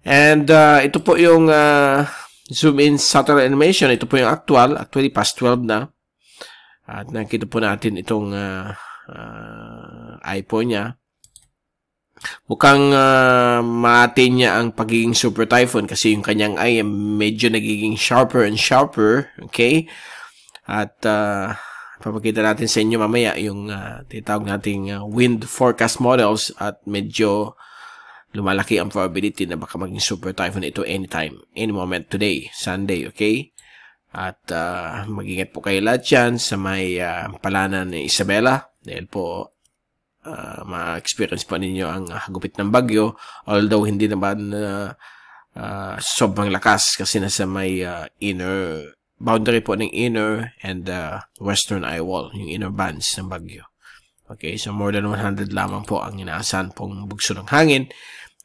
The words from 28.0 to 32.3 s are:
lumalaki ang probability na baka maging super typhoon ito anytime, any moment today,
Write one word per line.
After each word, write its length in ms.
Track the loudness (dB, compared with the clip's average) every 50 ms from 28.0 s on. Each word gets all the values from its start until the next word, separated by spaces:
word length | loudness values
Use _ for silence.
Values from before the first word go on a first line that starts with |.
| -20 -20 -20 -20 _ _ -8
lumalaki 400 | -4 -2 -2 -2 -2 -2 -2 -2
ang 160 | -2 -2 -4
probability 560 | -4 -4 -4 -4 -2 -4 -4 -4 -4 -6 -6 -6
na 80 | -6
baka 240 | -8 -10 -12 -10 -10
maging 220 | -10 -8 -6 -6
super 340 | -4 -4 -4 -6 -8 -8 -6
typhoon 320 | -4 -4 -4 -4 -6 -8 -6
ito 160 | -6 -6 -6
anytime, 560 | -6 -6 -6 -8 -6 -6 -6 -6 -8 -10 -16 -20 _ _
any 160 | -6 -4 -4
moment 320 | -4 -4 -4 -6 -6 -8 -8 -8
today, 400 | -6 -4 -2 -2